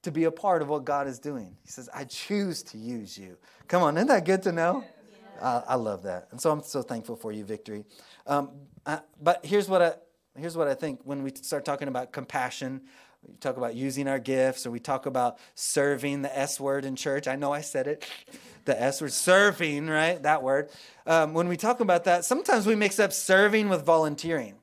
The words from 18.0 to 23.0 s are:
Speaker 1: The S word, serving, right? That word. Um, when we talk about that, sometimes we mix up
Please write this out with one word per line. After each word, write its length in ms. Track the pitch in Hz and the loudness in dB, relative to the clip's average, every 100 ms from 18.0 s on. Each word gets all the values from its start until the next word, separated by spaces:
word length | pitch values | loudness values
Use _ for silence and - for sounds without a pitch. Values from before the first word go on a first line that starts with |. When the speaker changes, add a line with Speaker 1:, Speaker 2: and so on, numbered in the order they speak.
| - - - - - - - | -8 -16 -18 -20 -20 -10 -2
Speaker 1:
The 140 | 123 | 2
S 220 | 127 135 | 2 0
word, 120 | 147 | -4
serving, 760 | - - 185 208 196 165 143 156 | -2 6 8 6 4 -2 -2 -2
right? 340 | 156 165 175 | 2 2 2
That 200 | 147 156 | 2 2
word. 280 | 131 135 147 - - - - | 2 0 0 -12 -20 -12 2
Um, 300 | 165 156 160 | 4 4 2
when 120 | 175 | 0
we 100 | 175 | 0
talk 220 | 214 240 | 0 2
about 260 | 208 175 175 | 4 4 4
that, 200 | 175 - | 2 2
sometimes 400 | 269 370 247 202 | -2 2 2 4
we 100 | 214 | 2
mix 240 | 202 | 2
up 140 | 202 | 2